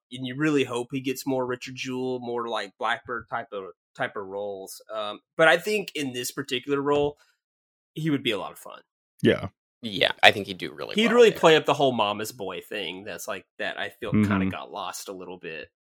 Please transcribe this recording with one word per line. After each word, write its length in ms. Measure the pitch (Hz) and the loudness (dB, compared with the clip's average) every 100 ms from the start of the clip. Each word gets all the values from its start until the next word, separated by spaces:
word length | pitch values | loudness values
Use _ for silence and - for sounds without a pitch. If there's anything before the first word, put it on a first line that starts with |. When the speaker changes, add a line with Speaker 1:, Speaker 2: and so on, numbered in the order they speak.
| _ | _
Speaker 1:
and 140 | 123 131 | -10 -8
you 80 | 127 | -2
really 280 | 156 147 | 2 2
hope 240 | 123 120 120 | 2 -2 -4
he 80 | 135 | -4
gets 260 | 131 127 139 | -4 -4 -2
more 200 | 131 123 | -2 0
Richard 280 | 123 - 127 | -4 -8 -10
Jewell, 420 | 131 127 131 127 | -6 -4 -4 -4
more, 280 | 120 120 117 | -4 -4 -2
like, 280 | 110 101 _ | -4 -6 _
Blackbird 500 | 110 117 - 117 - | -2 -2 -4 -10 -6
type 180 | 123 113 | -8 -6
of, 180 | 101 92 - _ - | -10 -10 -16 _ -8
type 180 | 123 110 | -6 -6
of 100 | 95 | -8
roles. 560 | 98 101 98 95 - - | -6 -6 -8 -12 -18 -10
Um, 280 | 110 104 104 _ - | -8 -6 -8 _ 4
but 120 | 160 | 6
I 80 | 170 | 6
think 360 | 208 214 175 | 2 -2 -4
in 180 | 151 139 | -6 -6
this 180 | 123 123 | -6 -6
particular 500 | - 135 127 143 143 | -6 -4 -6 -2 -2
role, 360 | 139 147 147 143 _ _ _ _ _ _ _ | 2 2 2 -4 _ _ _ _ _ _ _
he 160 | - 156 | -4 0
would 120 | 143 | 0
be 80 | 117 | 0
a 60 | 101 | -2
lot 140 | 76 | -4
of 60 | - | -12
fun. 220 | - - _ _ _ _ | -18 -18 _ _ _ _
Speaker 2:
Yeah. 260 | 117 - - - _ _ | 4 4 -2 -12 _ _
Speaker 3:
Yeah, 320 | 117 98 - - | -8 0 0 6
I 80 | 104 | 6
think 140 | 104 98 | 6 -4
he'd 100 | 90 | -8
do 140 | 85 | -8
really 220 | 73 60 - | -8 -4 0
Speaker 1:
He'd 100 | 226 | 4
Speaker 3:
well 80 | |
Speaker 1:
really 160 | 240 226 | 8 8
Speaker 3:
there. 80 | - | 8
Speaker 1:
play 180 | 170 156 | 6 6
up 100 | 151 | 4
the 80 | |
whole 180 | 139 139 | 2 2
mama's 400 | 117 104 104 110 | 2 0 0 -6
boy 280 | 123 95 90 | -8 -8 -8
thing 440 | - 107 85 92 | -8 -8 -6 -8
that's, 220 | 104 87 - | -10 -10 -8
like, 180 | 98 - - | -10 -12 -8
that 200 | 98 - | -6 -4
I 120 | 101 | -8
feel 200 | - 107 | -8 0
kinda 180 | 107 104 | 2 4
Speaker 2:
Mm-hmm. 200 | 98 95 | 2 0
Speaker 1:
got 240 | 85 65 | -4 -10
lost 360 | 87 92 - - | -10 -10 -10 -12
a 40 | |
little 260 | 92 90 92 | -12 -12 -12
bit 320 | 85 80 - _ | -12 -12 -14 _